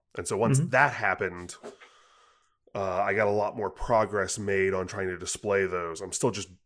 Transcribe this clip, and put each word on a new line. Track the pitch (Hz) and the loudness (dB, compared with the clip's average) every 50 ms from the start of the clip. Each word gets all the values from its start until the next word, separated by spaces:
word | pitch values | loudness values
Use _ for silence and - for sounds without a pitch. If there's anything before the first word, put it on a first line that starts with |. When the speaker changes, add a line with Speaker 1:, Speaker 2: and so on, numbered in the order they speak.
| _ _ - | _ _ -12
Speaker 1:
And | - 87 | -8 -6
so | - 110 | -4 0
once | 95 113 117 135 135 | 2 4 4 4 4
Speaker 2:
Mm-hmm. | 165 - | 4 4
Speaker 1:
that | 123 127 143 - - | 4 4 4 4 2
happened, | - 110 98 92 - 101 92 87 87 87 85 - - - - - - - - _ _ _ _ _ _ _ _ _ _ _ _ _ _ _ _ - | 0 0 0 0 0 -2 -4 -4 -6 -10 -12 -14 -16 -18 -18 -18 -20 -20 -20 _ _ _ _ _ _ _ _ _ _ _ _ _ _ _ _ -6
uh, | 101 98 95 90 92 | -4 -4 -2 0 0
I | 101 101 98 | 2 2 2
got | 107 107 | 2 2
a | 101 | 2
lot | 101 104 104 104 - | 2 2 0 -2 -2
more | 120 104 92 | -4 -6 -6
progress | - - - - 120 110 110 95 101 101 95 90 - 113 | -4 -4 0 2 4 4 4 2 0 -2 -2 -2 -4 -4
made | 101 98 98 95 95 95 95 | -2 0 2 2 2 2 2
on | 92 92 | 0 -2
trying | 92 - 101 95 | -4 -6 -6 -4
to | 92 92 | -4 -4
display | 82 90 - - - - 104 98 98 98 | -6 -6 -8 -8 -4 -2 0 2 2 2
those. | 92 90 87 85 82 82 80 | 0 0 -2 -4 -4 -6 -8
I'm | 98 90 | -8 -8
still | - - - 123 | -4 -2 -2 -2
just | 95 104 95 - 90 - _ | -2 -4 -8 -12 -16 -20 _